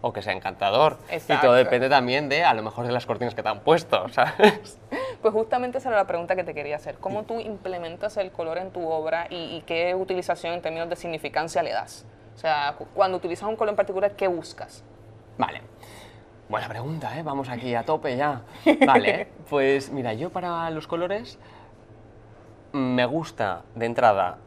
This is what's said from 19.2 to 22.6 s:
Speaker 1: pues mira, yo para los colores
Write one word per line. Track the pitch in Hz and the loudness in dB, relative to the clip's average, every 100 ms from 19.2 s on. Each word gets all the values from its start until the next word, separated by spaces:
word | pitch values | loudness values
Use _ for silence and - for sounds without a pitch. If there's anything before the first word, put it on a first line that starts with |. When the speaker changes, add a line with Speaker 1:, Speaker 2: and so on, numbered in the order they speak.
| - - - | -4 -12 -2
Speaker 1:
pues | 143 135 139 131 | 2 4 2 0
mira, | 139 120 | -6 -4
yo | 110 170 | -4 -6
para | 185 180 170 165 | -6 -6 -4 -4
los | 160 156 | -6 -6
colores | 170 180 202 240 - - - - - - - - - - - - - | -6 -4 -4 -8 -18 -20 -20 -20 -20 -20 -20 -20 -20 -20 -20 -20 -20